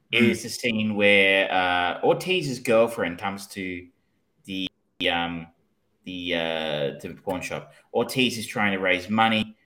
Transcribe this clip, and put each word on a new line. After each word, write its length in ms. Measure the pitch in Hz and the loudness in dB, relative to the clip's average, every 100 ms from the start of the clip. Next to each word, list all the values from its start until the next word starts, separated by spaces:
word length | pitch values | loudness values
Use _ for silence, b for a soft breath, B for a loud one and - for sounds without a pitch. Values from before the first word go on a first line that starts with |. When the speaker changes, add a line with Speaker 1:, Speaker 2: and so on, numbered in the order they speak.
| _ | _
Speaker 1:
Mm. 160 | 117 120 | 2 2
Speaker 2:
is 140 | 95 | 2
the 60 | 117 | -6
scene 460 | - 123 110 107 101 | -4 -2 -2 -2 4
where, 540 | 101 101 95 98 95 | 6 8 6 4 4
uh, 520 | 92 90 90 87 - | 2 2 2 0 0
Ortiz's 560 | 131 170 180 185 143 120 | 2 2 0 -2 -2 -4
girlfriend 580 | - 113 113 113 90 87 | 2 4 4 0 -4 -4
comes 300 | 101 98 - | -8 -8 -12
to 400 | 101 95 90 87 _ _ _ _ _ | -10 -8 -8 -12 _ _ _ _ _
the, 240 | - 95 92 - _ _ 87 | -10 -6 -6 -10 _ _ 0
um, 380 | 87 85 85 82 _ _ _ _ _ | 0 -2 -6 -12 _ _ _ _ _
the, 320 | - 92 87 85 | -12 -8 -4 -2
uh, 640 | 82 80 78 76 71 71 | -2 -4 -4 -2 -4 -6
to 80 | 90 | -14
the 60 | - | -10
pawn 160 | - 90 | -8 -6
shop. 320 | - 78 - b b | -6 -10 -12 b b
Ortiz 440 | 113 120 131 120 117 | -4 -2 0 0 0
is 80 | 101 | -8
trying 280 | 120 104 | -2 -2
to 60 | 95 | 0
raise 300 | 95 90 92 | 0 0 0
money, 460 | 110 113 110 107 B | 2 2 2 -2 B